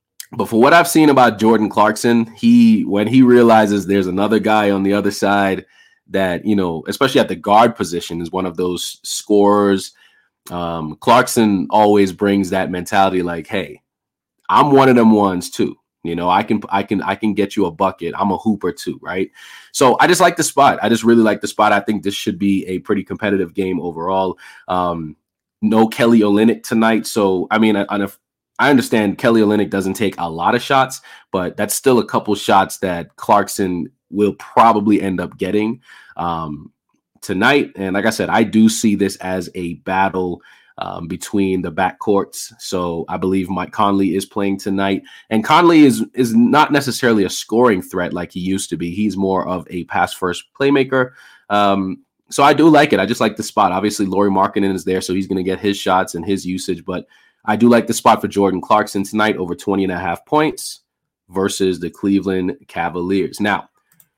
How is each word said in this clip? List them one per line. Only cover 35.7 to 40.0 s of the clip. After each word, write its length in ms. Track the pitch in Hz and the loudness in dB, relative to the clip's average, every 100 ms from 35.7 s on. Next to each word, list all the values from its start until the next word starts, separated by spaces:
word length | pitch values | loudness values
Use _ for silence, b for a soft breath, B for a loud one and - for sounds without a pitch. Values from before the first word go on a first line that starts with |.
| 131 B B B B | -6 B B B B
um, 560 | 85 82 80 73 80 _ _ _ _ _ | -6 -6 -8 -12 -16 _ _ _ _ _
tonight. 480 | - 92 120 143 - - | -8 0 2 2 0 -6
And 180 | 95 | -6
like 100 | 98 | -2
I 60 | 110 | -2
said, 180 | - 87 | -2 0
I 140 | 101 | 0
do 260 | 107 110 110 | 2 4 4
see 280 | 110 113 98 | 2 0 0
this 180 | 98 - | -2 -4
as 300 | 92 92 87 | -8 -8 -8
a 200 | 92 87 | -10 -10
battle, 680 | 80 - 92 | -10 -6 -2